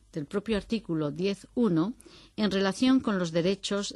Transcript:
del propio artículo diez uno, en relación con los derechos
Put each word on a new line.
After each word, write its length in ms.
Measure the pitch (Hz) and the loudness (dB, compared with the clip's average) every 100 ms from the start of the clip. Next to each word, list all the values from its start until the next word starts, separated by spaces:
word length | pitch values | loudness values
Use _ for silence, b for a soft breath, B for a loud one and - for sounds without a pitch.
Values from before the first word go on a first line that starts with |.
| _ | _
del 120 | 165 147 | -12 -6
propio 320 | 202 220 202 | -6 -2 -4
artículo 540 | - 220 - 160 147 | -2 -4 -2 -2 -2
diez 340 | 151 190 196 - | -2 -4 -4 -6
uno, 400 | - 226 160 190 - B B B - | 0 2 4 0 -4 B B B -2
en 120 | 208 | 0
relación 500 | 190 196 185 254 262 | 2 0 2 4 4
con 200 | 247 190 | 2 -2
los 120 | 175 | 0
derechos 640 | 165 175 196 - 202 202 | 0 0 -2 -4 -4 -4